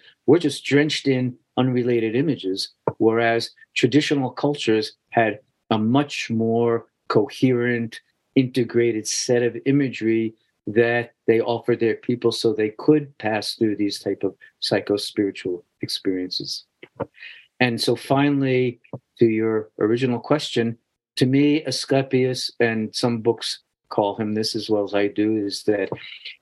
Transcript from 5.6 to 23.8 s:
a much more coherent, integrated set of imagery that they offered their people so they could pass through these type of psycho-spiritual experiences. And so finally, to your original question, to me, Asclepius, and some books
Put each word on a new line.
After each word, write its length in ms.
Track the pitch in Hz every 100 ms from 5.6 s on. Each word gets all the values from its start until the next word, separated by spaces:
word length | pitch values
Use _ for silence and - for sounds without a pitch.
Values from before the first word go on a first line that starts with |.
| -
a 80 | 110
much 520 | 110 135 143 - -
more 560 | 113 113 113 117 117 - _ -
coherent, 920 | 113 104 - 131 120 120 120 113 - _ _ _
integrated 720 | - 131 127 113 117 117 110 104
set 360 | - - 123
of 140 | 120 117 135
imagery 680 | 139 135 110 110 113 110 - _ _ -
that 460 | 107 117 120 117 _ -
they 140 | 113
offered 380 | 107 117 - 113
their 160 | 113
people 380 | 107 - 120 117
so 200 | 113 117
they 180 | 107 107
could 460 | - - 151 143 -
pass 360 | 107 110 104
through 220 | - 113 101
these 220 | 101 -
type 220 | 104 98
of 100 | 98 - - -
psycho-spiritual 1040 | - 101 - 101 - - 101 92 92 87 - _
experiences. 840 | - - 98 92 92 - - - - _ - - - - - - _ -
And 200 | 127 113
so 140 | -
finally, 840 | 120 - 139 143 143 135 127 127 120 _ - _ -
to 80 | 117
your 420 | 110 110 110 107 -
original 400 | 104 120 127 120
question, 600 | - 151 - 123 117 117 _ _ _ -
to 100 | 127
me, 380 | 139 147 147 143
Asclepius, 840 | 127 - 135 135 131 127 127 - -
and 360 | 117 110 107 -
some 240 | 123 117
books 400 | 110 113 - - _ _